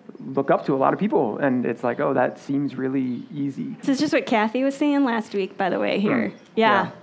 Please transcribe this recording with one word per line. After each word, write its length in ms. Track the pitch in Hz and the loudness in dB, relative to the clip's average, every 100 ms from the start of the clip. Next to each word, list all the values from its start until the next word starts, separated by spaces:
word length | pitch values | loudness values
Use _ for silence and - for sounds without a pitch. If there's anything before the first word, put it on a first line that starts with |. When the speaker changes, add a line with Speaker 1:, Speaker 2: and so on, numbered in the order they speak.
| - - | -20 -16
Speaker 1:
look 320 | - 135 139 | -6 -2 2
up 120 | 165 - | 2 2
to 80 | |
a 20 | 135 | 2
lot 160 | 135 | 2
of 80 | 147 | 2
people, 380 | 202 214 123 - | 2 2 0 0
and 280 | 143 127 127 | 0 0 0
it's 160 | 117 | -2
like, 160 | 123 113 | -2 -2
"Oh, 160 | 151 | 0
that 240 | 135 131 - | 2 0 -2
seems 380 | - 139 143 127 | -4 -2 -2 -4
really 460 | 131 135 127 120 - | -2 -2 -2 -4 -8
easy." 400 | 147 143 131 - - | -6 -6 -4 -8 -4
Speaker 2:
This 80 | - | -2
is 100 | 269 | 0
just 140 | 302 | 2
what 140 | 294 - | 0 0
Kathy 360 | 233 214 254 | 0 0 0
was 120 | 269 277 | 0 0
saying 280 | 294 285 | 2 4
last 300 | 277 233 226 | 2 0 -2
week, 220 | 202 190 - | -4 -4 -2
by 120 | 190 | -2
the 100 | 196 | 0
way, 180 | 208 - | 0 0
here. 300 | 202 - - | 2 0 -2
Speaker 1:
Hmm. 80 | - - | -6 -6
Speaker 2:
Yeah. 300 | - 220 202 | 2 4 4
Speaker 1:
Yeah. 60 | 180 - | 2 -6